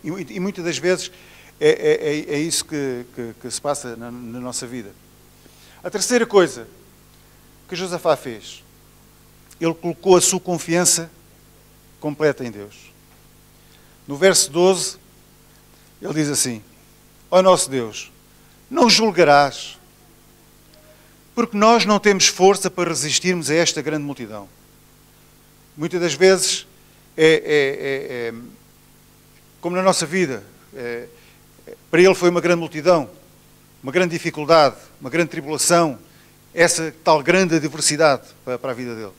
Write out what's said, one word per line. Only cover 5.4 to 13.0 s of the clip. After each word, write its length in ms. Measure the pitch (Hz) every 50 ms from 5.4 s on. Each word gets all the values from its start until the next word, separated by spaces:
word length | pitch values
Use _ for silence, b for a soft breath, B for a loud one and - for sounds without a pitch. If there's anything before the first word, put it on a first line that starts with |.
| b b b b b b b b b
A 60 | 180
terceira 360 | 170 202 190 - 247 240 226
coisa 420 | 226 202 196 175 147 - 123 113 - - - - - - - - - b b b b b b b b - _ _
que 80 | - 185
Josafá 400 | 165 190 180 175 165 - 170 147
fez, 480 | - - 135 113 104 - - - - - - _ _ _ - _ - _ _ _ _ _ _ _ _ _ _ - _
ele 140 | 165 165 165
colocou 420 | 165 - 170 160 - - 190 180
a 60 | 175
sua 180 | 175 - 190 180
confiança 720 | - - 180 156 - - 165 175 175 160 - - 165 165 - - _ _ - _ _ _ _ _ _ _ _ _ _ _ - _
completa 460 | - 151 147 - 156 147 131 - 131
em 60 | 120
Deus. 420 | 104 104 101 104 - - - - _ _